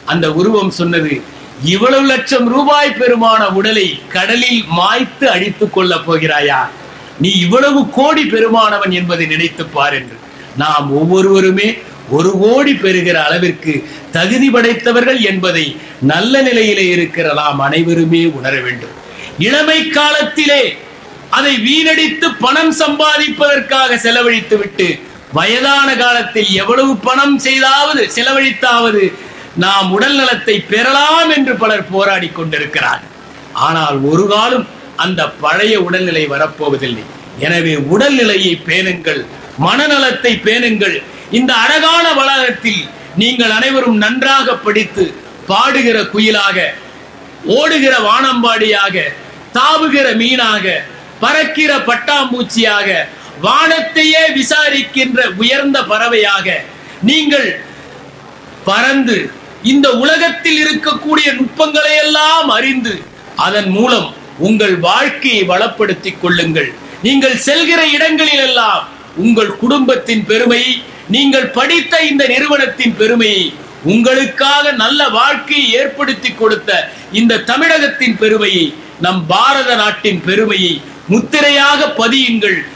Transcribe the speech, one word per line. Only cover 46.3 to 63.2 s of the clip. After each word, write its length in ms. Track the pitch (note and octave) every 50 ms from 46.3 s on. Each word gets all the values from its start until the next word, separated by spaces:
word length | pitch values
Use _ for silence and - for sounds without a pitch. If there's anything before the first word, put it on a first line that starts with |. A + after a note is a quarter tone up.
| G#3+ G#3 G3+ G3 F#3+ F#3 E3 C#3+ - - - - - - - - - - - - - - -
ஓடுகிற 520 | - G3+ C4 D4+ D#4 D#4+ D4+ C4+ C4+ C4 A#3+
வானம்பாடியாக, 1000 | G#3+ G#3 A3+ B3+ C4+ C4+ B3+ A#3+ A#3 A#3 A3+ A3 A3 G#3+ G#3 G3+ G3 G3 F3+ F3+ D3+ C#3+ - - - - - - - - -
தாவுகிற 640 | B3 C4+ D4 D#4+ D4+ D#4+ D#4 B3+ C#4+ C4+ B3 A3
மீனாக, 560 | A3+ A#3 B3 C4 B3+ A#3+ A3 G#3+ G#3 F#3 F#3+ E3 D3 - - - - - - - -
பறக்கிற 560 | A3 B3+ D4+ D#4 D#4 D#4 D#4 D4 D#4 D4 C#4
பட்டாம்பூச்சியாக, 1300 | C4 - A#3 A#3+ A#3+ - - D4 C#4+ C4+ B3+ A#3+ B3 A#3+ - - A3+ A3+ A3 G#3 G3+ G3+ G3 F#3 E3 - - - - - - - -
வானத்தையே 880 | D#3+ G#3 B3+ D4 D#4+ D#4+ E4 D#4+ D#4+ E4 - D#4+ D#4 D#4 D#4 D#4+ D#4+ D#4+ C4
விசாரிக்கின்ற 840 | C4+ C4 - D4+ D4+ D4+ D4 C#4 C#4 C4 - - C4 C4 C4 B3 B3 B3 G#3+ F3+
உயர்ந்த 460 | F#3+ A3+ B3 C4 C#4 C#4 C#4 C#4 C4+
பறவையாக 720 | B3 - G#3 G#3+ A3+ A#3+ A#3 A3 G#3 G3+ G3 G3 E3+ F#3 E3+ C#3+ - - - - - - - -
நீங்கள் 580 | - A3 D4 D#4+ D4+ C#4+ C#4+ C#4 B3 F#3+ - - - - - - - - - - - - - - - - - - - - - - -
பறந்து, 680 | F#3+ G3 A3 B3 C4+ C4+ C#4 C4 A#3+ A3 F3+ - - - - - - - -
இந்த 280 | - A3+ C4 C#4+ C#4 C4+
உலகத்தில் 760 | A#3+ A#3 C4 D4+ D#4+ D#4+ E4+ E4 E4 - - E4+ D#4 D4+ D#4
இருக்கக்கூடிய 680 | D#4 D4+ D#4 - D4+ D4 D4+ - D4+ D#4 D#4 D4 C#4+ C4
நுட்பங்களை 600 | B3 C4 A#3 - - D#4 D4+ D4 D4+ D4 D4+ D4+ D4+
எல்லாம் 460 | D4+ D4+ D4+ D4+ D#4 D#4 D#4+ E4 D4+ C4+
அறிந்து, 540 | G#3+ A3 C4 C4+ C4 B3+ A3+ A#3 G3 D#3 - - - -